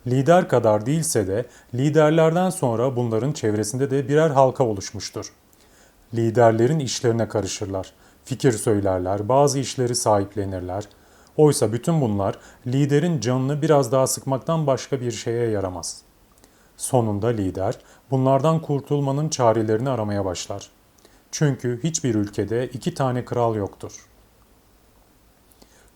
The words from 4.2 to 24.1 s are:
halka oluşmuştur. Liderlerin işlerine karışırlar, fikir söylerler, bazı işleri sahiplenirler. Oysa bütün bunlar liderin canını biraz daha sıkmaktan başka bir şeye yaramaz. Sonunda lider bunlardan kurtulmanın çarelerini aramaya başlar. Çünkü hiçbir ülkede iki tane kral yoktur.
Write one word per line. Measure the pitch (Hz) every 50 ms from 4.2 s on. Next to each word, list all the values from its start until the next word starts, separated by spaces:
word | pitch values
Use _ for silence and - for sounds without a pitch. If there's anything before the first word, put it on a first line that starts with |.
| 160 160
halka | 135 135 135 131 - - 131
oluşmuştur. | 113 107 95 - - - 98 - - - 110 95 - - _ _ _ _ _ _ _ _ _ _ _ _ _ _ _ 113
Liderlerin | 117 117 113 107 131 120 113 110 113 117 135 160 160
işlerine | 135 113 - - - 117 113 113 110
karışırlar, | 107 - 107 98 90 - - 107 95 95 95 92 - - _ _ - _ _ _
fikir | - - - - 135
söylerler, | 113 104 - 120 107 104 98 98 92 90 90 92 101 104 104 104
bazı | 127 139 143 143 127 139
işleri | 123 - - 135 123 120 120
sahiplenirler. | - - 117 104 101 98 - - 107 98 98 95 90 90 90 90 101 104 - _ _ _ _ _ _ _ _ _
Oysa | 156 151 151 139 - 123 107 113
bütün | 120 - 170 165 156
bunlar | 135 110 101 101 95 104 - - - - - - -
liderin | 123 127 139 147 131 143 147 175 175 165 120
canını | 101 123 127 131 131 135 151 143
biraz | 156 156 151 139 135 113
daha | 135 131 131
sıkmaktan | 127 - 120 - 135 135 123 - - 165 160 151
başka | 139 131 120 - - 143 123
bir | 123 120
şeye | 107 101 - 120 113 120 117 113
yaramaz. | 107 98 92 92 90 85 82 - - - - _ _ _ _ _ _ _ - _ _ _ _ _ _
Sonunda | - - - - 123 113 107 104 98 101
lider | 120 120 107 95 92 87 95 92 110 131 - - - - _ _ -
bunlardan | 135 131 131 135 135 135 127 160 160 160
kurtulmanın | 160 - 147 135 - - 147 143 143 135 135 143 156 156
çarelerini | - - 123 113 110 113 110 110 110 107 127 139
aramaya | 127 113 107 101 101 101 95
başlar. | 92 87 - - - 101 101 - - _ _ _ _ _ _ - _ _ _ _ _
Çünkü | - - 156 143 131 120 - 123 123 120 156
hiçbir | 165 160 - - 127 107
ülkede | 107 101 104 - - 101 95 110 120 131
iki | 120 - 107 - 165 165
tane | - 139 131 123 123 120
kral | - 123 120 120 117 110
yoktur. | 104 98 - - - - 95 - - - _